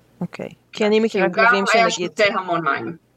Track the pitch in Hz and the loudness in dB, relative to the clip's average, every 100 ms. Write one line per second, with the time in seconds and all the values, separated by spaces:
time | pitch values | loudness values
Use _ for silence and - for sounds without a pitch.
0 | _ - 180 - - - _ - 214 214 | _ -12 -10 -10 -14 -14 _ -4 2 2
1 | 220 202 190 196 220 196 202 220 185 175 | 2 0 -2 2 2 2 2 2 2 0
2 | 175 - 208 202 180 165 165 - 175 170 | -6 0 0 0 -4 -4 -2 -4 -6 -12
3 | _ | _